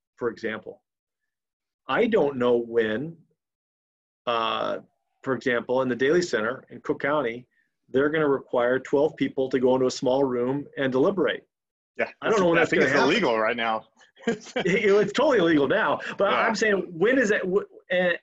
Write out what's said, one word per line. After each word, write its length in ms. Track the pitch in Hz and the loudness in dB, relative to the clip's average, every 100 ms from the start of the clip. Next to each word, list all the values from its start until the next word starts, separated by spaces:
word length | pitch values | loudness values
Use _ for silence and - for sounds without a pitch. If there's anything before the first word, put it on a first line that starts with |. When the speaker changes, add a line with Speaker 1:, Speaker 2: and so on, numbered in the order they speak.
| _ | _
Speaker 1:
for 160 | _ 120 | _ -6
example. 500 | - 110 110 - - _ _ _ _ _ _ _ _ _ _ - | -6 -8 -8 -12 -20 _ _ _ _ _ _ _ _ _ _ -4
I 180 | 139 240 | 0 2
don't 300 | 208 143 135 | 2 0 0
know 180 | 123 120 | 2 2
when, 580 | 117 117 110 110 156 165 _ _ _ _ _ _ _ _ _ _ - | 0 0 0 -2 -6 -12 _ _ _ _ _ _ _ _ _ _ -4
uh, 520 | 117 113 110 104 101 - _ _ _ | -2 -2 -2 -4 -6 -10 _ _ _
for 120 | - | -6
example, 480 | 123 131 120 113 123 | -4 0 -2 0 -2
in 60 | 131 | 0
the 80 | 120 | 0
Daly 260 | 135 175 | 2 2
Center 420 | 175 113 110 131 - | 0 -2 -4 -6 -14
in 100 | 123 | -10
Cook 220 | - 147 | -6 -4
County, 440 | 139 151 123 117 - _ _ _ _ | -2 -2 -4 -8 -14 _ _ _ _
they're 180 | 127 147 | 0 0
gonna 200 | 156 151 | 0 0
require 500 | 131 - 127 120 131 | 0 -2 0 0 0
twelve 380 | 127 139 156 156 | 0 0 0 0
people 340 | 135 135 131 | -4 -2 -2
to 100 | 135 | 0
go 140 | 127 | 2
into 120 | 131 127 | 2 0
a 40 | |
small 340 | - 131 131 | 0 0 2
room 400 | 139 123 123 139 139 - | 0 0 -2 -4 -6 -4
and 120 | 135 | -2
deliberate. 560 | 127 165 196 127 92 - _ _ _ _ - | 2 2 0 -2 -4 -10 _ _ _ _ -6
Speaker 2:
Yeah, 120 | 113 - | -6 -4
Speaker 1:
I 80 | 151 | -2
don't 100 | 214 | 0
know 80 | 180 | 2
when 100 | 170 | 2
Speaker 2:
I 40 | |
Speaker 1:
that's 80 | 160 | 2
Speaker 2:
think 100 | 165 | 2
Speaker 1:
gonna 80 | 139 | 2
Speaker 2:
it's 80 | 139 | 2
Speaker 1:
happen. 120 | 135 | 2
Speaker 2:
illegal 260 | 226 156 110 | 2 0 0
right 180 | 110 120 | 0 -2
now. 280 | 117 110 - _ - | -2 -4 -6 _ -20
<laughs> 200 | _ - | _ -6
Speaker 1:
It, 240 | 220 - 247 | -6 -8 -6
it's 560 | 185 185 208 202 202 | -2 0 4 2 2
totally 260 | - 294 240 | 2 2 4
illegal 300 | 165 151 131 | 4 4 2
now, 320 | 185 165 135 - - | 2 0 -2 -6 -2
but 120 | 196 | 0
Speaker 2:
Yeah. 80 | 220 | 2
Speaker 1:
I'm 140 | 226 | 0
saying, 320 | 214 220 190 175 | 0 0 0 -2
when 300 | 165 208 269 | 0 2 2
is 100 | 208 | 2
that? 140 | 202 | 0
Wh-, 220 | 190 196 - - - | -2 -2 -4 -12 -4
and, 280 | 180 180 170 | 0 0 -2